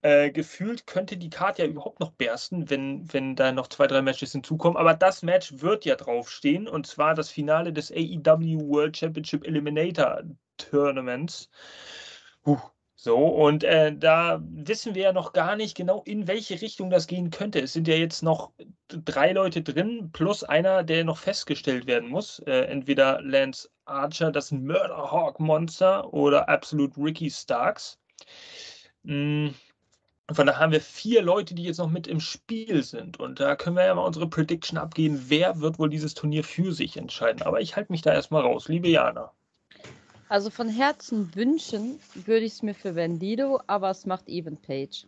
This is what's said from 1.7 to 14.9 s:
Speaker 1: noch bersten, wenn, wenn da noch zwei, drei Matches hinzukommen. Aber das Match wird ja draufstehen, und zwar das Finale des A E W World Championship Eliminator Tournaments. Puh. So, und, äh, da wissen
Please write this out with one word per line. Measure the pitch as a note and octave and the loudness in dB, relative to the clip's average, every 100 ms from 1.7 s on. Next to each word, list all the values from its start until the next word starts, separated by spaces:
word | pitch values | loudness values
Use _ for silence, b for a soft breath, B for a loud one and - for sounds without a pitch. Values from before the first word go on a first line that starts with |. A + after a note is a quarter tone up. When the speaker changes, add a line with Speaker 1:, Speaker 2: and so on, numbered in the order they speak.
| D3 C#3+ - | 0 -4 -2
Speaker 1:
noch | D#3+ | -8
bersten, | _ A#2+ A#2 - F3+ D#3 | _ -2 -2 -6 -6 -2
wenn, | C#3 C3+ C#3 E3 | -4 -4 -8 -4
wenn | C#3 C3+ C3 | -4 -4 0
da | C3 | 2
noch | C3 B2+ | 2 -6
zwei, | - C#3 | 2 4
drei | C3+ | 4
Matches | C3+ C3 C3+ | 2 -2 -6
hinzukommen. | C#3 - D#3+ E3+ E3+ | -8 -4 2 2 6
Aber | E3 | 4
das | D#3+ F#3 F#3+ | 6 4 2
Match | E3 F3+ - C3+ | 0 0 0 -4
wird | D#3 G#3+ | 0 0
ja | D#3+ | 2
draufstehen, | C3 C3 A#2+ A#2 - C#3+ E3 A3 | -2 0 -4 -4 -2 0 0 -2
und | D#3+ - | -6 -8
zwar | - D3+ | 0 2
das | D#3+ D3 | 2 -2
Finale | - C#3+ D#3 E3+ | -6 2 2 2
des | D3+ C#3+ | -6 -6
A | D#3+ | -6
E | E3 F3 | -4 0
W | D#3+ D#3+ E3 D#3+ | 4 4 4 -2
World | D3 D3 D3+ D#3 | 0 2 0 -2
Championship | E3 D#3+ D3+ D3+ - | -6 -6 -6 -6 -2
Eliminator | D3+ D3 D3+ E3+ E3 C#3 - - - _ - | -2 -2 -2 -2 2 0 0 -10 -18 _ -20
Tournaments. | - C#3+ C#3+ C3+ B2+ B2 E3 - - B B B B B B B B B | -2 0 2 0 -6 -6 -6 -8 -18 B B B B B B B B B
Puh. | - - - _ _ _ | -2 -2 -2 _ _ _
So, | A#2+ A#2 | 0 4
und, | D#3 D#3 D3 D3+ | 4 6 4 4
äh, | - D#3+ D#3 D3+ | 4 6 4 4
da | D#3 D#3+ E3+ D#3+ | 4 4 4 -2
wissen | D#3+ E3 D3 A3 A#3 | -6 -12 -6 -6 -4